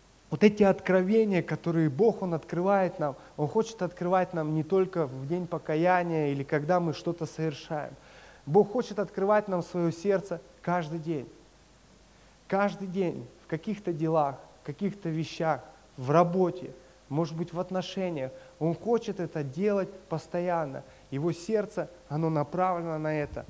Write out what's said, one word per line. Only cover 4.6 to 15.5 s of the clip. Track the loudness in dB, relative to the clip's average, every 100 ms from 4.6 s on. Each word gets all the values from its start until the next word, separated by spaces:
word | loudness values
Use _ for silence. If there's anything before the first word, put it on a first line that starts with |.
только | 2 2 2 0 -2
в | -4 -4
день | -4 -4
покаяния | -6 -2 2 4 4 2 0 0
или | -2
когда | 0 0 2 2
мы | 0
что-то | -2 -4 -6 -6
совершаем. | -4 -4 -6 -8 -8 -8 -14 -20 -20 -20 -14 2
Бог | 4 4
хочет | 2 -2 -2
открывать | -4 0 2 4 2
нам | -2
свое | -2 0 0
сердце | 0 0 0 0 -8 -10 -8
каждый | -2 -2 -2 -6
день. | -4 -4 -6 -14 -20 -20 -20 -20 -20 -20 -20 -20 -20 -20 -2
Каждый | 2 2 0 -4
день | -2 -2 -2 -10 -16
в | -8
каких-то | -6 -6 -6 -4
делах, | -2 2 2 2 -2 -14 -16
в | -12
каких-то | -4 -4 -4 -4
вещах, | -4 -4 -2 -2